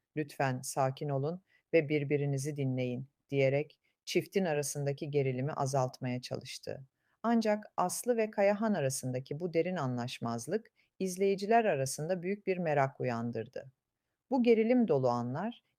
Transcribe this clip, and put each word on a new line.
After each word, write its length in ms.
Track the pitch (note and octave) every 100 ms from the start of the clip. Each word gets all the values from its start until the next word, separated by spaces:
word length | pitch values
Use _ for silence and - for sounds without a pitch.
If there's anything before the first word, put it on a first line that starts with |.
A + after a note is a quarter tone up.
| _ D3+
Lütfen 440 | D3 - C#3 B2+
sakin 480 | C3 - C3 C3+ D3+
olun 340 | C#3 C#3+ F3+ - _ _
ve 160 | E3 D3
birbirinizi 680 | D3+ C#3+ C#3+ C#3+ C#3 C#3 D3
dinleyin." 520 | C3 B2+ B2+ B2 C3+ _ _
diyerek 480 | C#3 C3+ C#3 D3+ _ _ _ -
çiftin 400 | F3+ - G3+ F#3
arasındaki 680 | D3 C#3 D3 C#3+ C#3 D#3
gerilimi 420 | C#3+ C3+ B2+ C3+
azaltmaya 680 | - C#3 C3+ B2+ - B2+ B2
çalıştı. 640 | - - C3+ - - - C3+ _ _ _
Ancak 420 | A3+ A#3 A3 G#3 G#3 -
Aslı 400 | F3+ F3+ - A#3
ve 140 | A3
Kayahan 420 | G#3+ G3+ G#3 A3
arasındaki 680 | G3 C#3 C3 C3 B2+ C3+ D3
bu 140 | F3+
derin 220 | E3 E3 F#3
anlaşmazlık 960 | C3+ B2 A#2+ - A#2 A#2 A#2 G#3+ - _ _ _
izleyiciler 680 | F#3+ F3+ G3 G3 G3 A#3 G#3+
arasında 560 | D3+ C3+ - D#3 F#3
büyük 260 | F3 G#3 G3
bir 100 | F3+
merak 420 | E3 D3 C3+ -
uyandırdı. 720 | C3 A#2 A#2 A#2 A2 - C3 - _ _ _ _ _
Bu 120 | C4
gerilim 440 | A#3+ A3 A3+ B3+ A3
dolu 220 | C#3+ B2+
anlar, 540 | A#2+ A#2+ C#3 G#3 A#3+ _